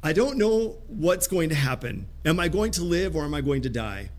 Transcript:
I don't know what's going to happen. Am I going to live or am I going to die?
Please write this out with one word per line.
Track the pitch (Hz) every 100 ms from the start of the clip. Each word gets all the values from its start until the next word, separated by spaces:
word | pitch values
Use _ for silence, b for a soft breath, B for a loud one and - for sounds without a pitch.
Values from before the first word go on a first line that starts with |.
I | 151
don't | 160 262 277
know | 214 220 226 - -
what's | 214 160 180 180
going | 185 160
to |
happen. | 151 139 127 120 104 101 - 151
Am | 170
I | 175
going | 180 214
to | 190
live | 175 170 190 156
or |
am | 147
I | 147
going | 139 139
to | 127
die? | 120 110 98 101